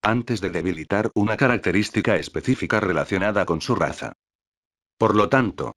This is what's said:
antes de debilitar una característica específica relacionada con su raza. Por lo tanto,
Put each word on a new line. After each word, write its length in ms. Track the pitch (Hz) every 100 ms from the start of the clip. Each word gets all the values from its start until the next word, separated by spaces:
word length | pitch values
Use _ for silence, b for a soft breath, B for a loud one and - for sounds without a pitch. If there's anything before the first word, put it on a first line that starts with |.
antes 380 | 104 120 117 110
de 80 | 92
debilitar 600 | 85 85 80 78 98 110
una 220 | 107 104 107
característica 800 | 131 117 98 90 104 110 107 92
específica 640 | 76 78 101 131 85 113
relacionada 640 | 98 78 - 95 101 101
con 160 | 90 80
su 160 | - 110
raza. 380 | 76 - - - _ _ _ _ _ _ _ -
Por 180 | 110
lo 140 | 104 101
tanto, 460 | 135 113 - 62